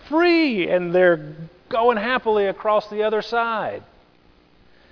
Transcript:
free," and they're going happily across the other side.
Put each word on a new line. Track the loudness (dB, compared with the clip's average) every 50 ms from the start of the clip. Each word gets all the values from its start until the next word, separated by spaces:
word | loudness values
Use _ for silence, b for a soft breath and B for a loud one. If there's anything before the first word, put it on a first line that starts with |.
| -10 -2
free," | 0 2 4 4 4 2 2 0 0 -2 -2 0
and | 0 0 0 2 2
they're | 4 6 6 4 2 -2 -14 -14 -16 -16 -18 -18 _ _ -6
going | -2 2 2 2 2
happily | 2 -2 -2 -4 -2 0 0 0 2 0
across | 0 -2 -4 -2 0 0 0 -2 -4
the | -6 -4
other | -2 -2 -2 -2
side. | -4 -2 -4 -4 -2 -2 -4 -6 -6 -8 -8 -10 -16 _ _ _ _ _ _ _ _ _ _ _ _ _ _ _ b b b b b b